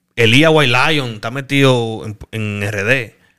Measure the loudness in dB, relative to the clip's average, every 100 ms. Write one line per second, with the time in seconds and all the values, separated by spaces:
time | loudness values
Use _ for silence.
0 | _ 0 4 4 4 4 2 2 0 -2
1 | -4 -8 -10 -8 -4 2 2 2 -2 -6
2 | -10 -14 -12 -8 -6 -6 -6 -4 -2 -2
3 | -4 _ _